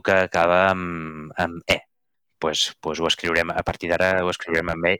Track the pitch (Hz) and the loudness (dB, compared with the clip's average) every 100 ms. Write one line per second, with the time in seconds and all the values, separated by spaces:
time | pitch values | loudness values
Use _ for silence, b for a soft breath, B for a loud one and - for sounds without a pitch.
0 | 104 95 92 90 85 90 95 95 90 85 | 2 4 4 2 4 6 4 2 -2 -6
1 | 80 80 76 - 85 85 - 98 - _ | -8 -10 -12 -4 -4 -4 -2 -4 -4 _
2 | _ _ _ - 80 73 - - 80 78 | _ _ _ -6 -4 -2 -4 -4 -8 -2
3 | 82 - 87 82 82 85 90 - 85 85 | -2 -2 0 0 0 -2 -4 -6 -2 2
4 | 92 95 90 87 - 82 85 82 85 | 2 2 0 -4 -2 -2 -2 -2 0